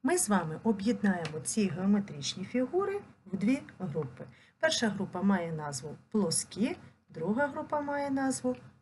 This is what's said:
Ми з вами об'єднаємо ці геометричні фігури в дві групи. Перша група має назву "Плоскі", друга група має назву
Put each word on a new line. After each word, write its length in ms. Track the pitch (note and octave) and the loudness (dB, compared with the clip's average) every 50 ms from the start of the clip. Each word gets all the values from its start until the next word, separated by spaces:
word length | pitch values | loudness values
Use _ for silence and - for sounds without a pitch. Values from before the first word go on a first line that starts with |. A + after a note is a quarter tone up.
Ми 160 | - B3+ F4 F4+ | 2 2 2 2
з 100 | - - | 4 4
вами 320 | G#3 F#3 E3+ D#3 D#3 - - | 4 2 2 0 -6 -2 0
об'єднаємо 760 | A3+ A3+ G3+ G3 A3+ A#3 - - G3+ F#3 F3 E3 D#3 D3+ D#3 | 0 0 2 2 0 0 2 4 2 2 2 -2 -4 -6 -6
ці 280 | - - - A3+ G#3 F#3 | -6 -2 0 2 2 2
геометричні 760 | C#3 F3+ F#3 G3 G#3 G#3 G3+ - D3 C#3+ C#3+ - - - F#3+ | 0 0 4 4 4 4 2 -2 -8 -8 -6 -6 -6 -6 -10
фігури 560 | - - B3 B3+ B3+ - F4+ G4+ G4+ G4 G4+ - - - _ _ | -4 -2 -2 -2 2 0 0 0 0 -2 -4 -6 -10 -20 _ _
в 100 | G3 F#3+ | -8 -4
дві 260 | F#3+ G3+ G#3+ C4 C#4+ D4+ - - - | 0 2 2 2 2 -2 -10 -10 -8
групи. 460 | F#3 D#3+ C#3+ E3 D3 C3 - - - - - - - - _ _ | -8 -4 -4 -4 -4 -6 -8 -12 -16 -16 -18 -20 -20 -20 _ _
Перша 300 | - D#4+ D#4 - B3 G#3+ | 0 2 2 2 2 0
група 340 | G3+ G3 F#3+ - - F3+ | 0 0 -4 -4 -4 2
має 300 | F3+ G3 G3 F3+ E3+ E3 | 4 4 4 4 2 -2
назву 440 | E3 D#3 D3+ D3 C#3+ C#3 - D3+ - - - _ | -4 -4 -6 -6 -6 -6 -8 -10 -12 -12 -18 _
"Плоскі", 640 | - G#3+ G3 E3 D#3+ - - - - F3 G#3 D4 F4+ - - - - _ _ _ | 0 2 2 2 2 0 -2 -4 -2 -2 0 0 0 -4 -10 -20 -20 _ _ _
друга 380 | - D#3+ D#3+ F#3 G#3+ B3 D4 | -12 -6 -2 0 2 2 2
група 340 | C#4+ C#4 D#4 D4+ D#4 D#4 D4 | 0 0 -6 -6 -2 -2 -2
має 300 | D4 C#4+ C#4+ C#4+ C#4+ C#4+ | -2 -2 -2 -2 -2 0
назву 460 | C4+ C4+ C4+ C4 B3+ - - B3+ B3 B3 - - - _ | 0 0 0 0 0 0 -2 -4 -4 -4 -8 -20 -20 _